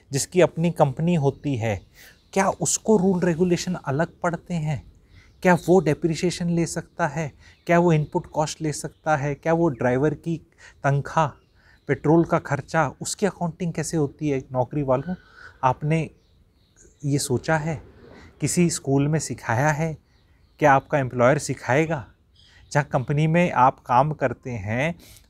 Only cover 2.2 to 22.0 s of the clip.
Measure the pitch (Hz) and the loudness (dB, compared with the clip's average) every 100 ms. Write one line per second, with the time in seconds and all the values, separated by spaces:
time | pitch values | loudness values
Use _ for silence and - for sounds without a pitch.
2.2 | _ 196 190 - 165 - - 214 190 180 | _ -2 0 -2 -4 -2 2 2 2 0
3.2 | 180 160 180 170 185 175 151 135 170 - | 0 0 0 0 -4 -6 -4 -2 -4 -4
4.2 | 175 165 - 170 151 135 - - _ - | -6 -6 -6 -6 -4 -6 -8 -20 _ -20
5.2 | _ _ 180 175 160 185 151 143 170 156 | _ _ 2 4 4 4 4 0 -2 -2
6.2 | 180 - 175 170 160 170 - - 160 147 | -4 -2 -2 0 -2 -6 -10 -6 -4 -4
7.2 | 147 - - _ - 170 175 156 147 180 | -8 -10 -20 _ 0 4 4 2 2 -4
8.2 | - 143 156 - 156 - 151 - - 151 | -4 -4 -4 -4 -6 -6 -10 -8 -2 -2
9.2 | 147 139 160 165 170 123 123 127 151 151 | -2 -4 0 2 0 0 0 2 0 -2
10.2 | 165 160 - _ - _ 139 139 - 165 | -6 -8 -8 _ -20 _ 0 0 0 0
11.2 | 151 - _ _ _ _ - 139 147 165 | 0 -2 _ _ _ _ -4 -2 4 4
12.2 | 165 165 - 135 - 160 139 - - - | 4 0 -2 -6 -4 -2 -2 -4 -10 -4
13.2 | 196 - 175 - 170 160 151 165 143 - | -4 -2 -6 -6 -6 -6 -4 -2 -2 -2
14.2 | 151 135 127 127 123 147 131 127 165 180 | -4 -4 -4 -4 -2 -2 0 0 -2 -10
15.2 | _ - - - 131 127 147 160 147 _ | _ -20 -20 -2 0 0 -2 -2 -2 _
16.2 | _ _ _ _ _ _ - _ 143 139 | _ _ _ _ _ _ -20 _ -4 -2
17.2 | - 120 - 156 160 147 - - - - | -2 -4 -2 -2 -2 -8 -12 -20 -20 -20
18.2 | - - 135 175 175 - 139 135 143 156 | -20 -6 -2 2 0 0 0 0 2 -2
19.2 | - 120 - 117 151 151 160 151 _ _ | -4 -8 -2 0 0 0 -4 -8 _ _
20.2 | _ _ _ - 147 135 - 147 123 123 | _ _ _ 2 4 4 2 -2 -2 2
21.2 | 120 151 - 131 - 135 160 147 | 4 4 -2 -6 0 0 0 -4